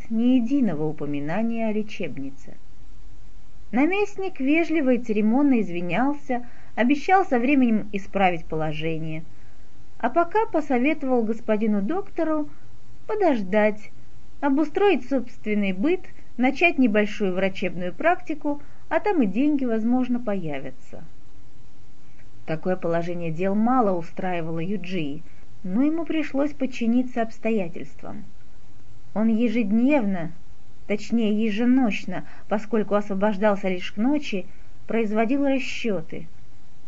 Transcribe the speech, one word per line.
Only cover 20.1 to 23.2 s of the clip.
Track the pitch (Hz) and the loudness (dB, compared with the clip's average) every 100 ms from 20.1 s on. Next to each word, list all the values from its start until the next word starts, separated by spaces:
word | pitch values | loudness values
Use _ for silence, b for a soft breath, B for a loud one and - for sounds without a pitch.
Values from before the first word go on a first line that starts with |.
| 240 | 0
появятся. | 220 196 160 139 131 - - - 156 - - - - - - - - - - - - - | 0 -2 -2 -4 -4 -4 -4 -6 -6 -4 -4 -4 -4 -4 -4 -4 -4 -4 -4 -4 -4 -4
Такое | - 160 185 185 | -4 -2 -2 0
положение | 170 165 170 175 | 0 0 -2 -2